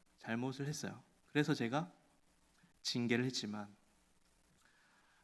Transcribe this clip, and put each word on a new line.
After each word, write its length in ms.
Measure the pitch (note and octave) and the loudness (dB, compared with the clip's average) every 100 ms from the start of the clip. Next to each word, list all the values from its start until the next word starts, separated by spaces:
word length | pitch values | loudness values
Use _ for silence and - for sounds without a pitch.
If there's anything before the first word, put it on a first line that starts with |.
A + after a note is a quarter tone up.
| _ _ | _ _
잘못을 480 | - A2+ C3 C3 C#3 | -4 -2 0 -2 -4
했어요. 360 | D3+ G2 A2+ - _ _ | -4 -6 -8 -14 _ _
그래서 260 | D3 D3+ | 2 2
제가 380 | D3 A#2 C#3 F3+ - - _ _ _ _ _ - - | 2 2 0 -4 -10 -20 _ _ _ _ _ -20 -10
징계를 440 | - B2 A#2+ A#2 B2+ | -4 0 4 4 2
했지만 420 | B2+ G#2 G#2+ G2+ - _ _ _ _ _ _ _ _ - - - - _ _ | 0 -4 -6 -8 -14 _ _ _ _ _ _ _ _ -20 -20 -20 -20 _ _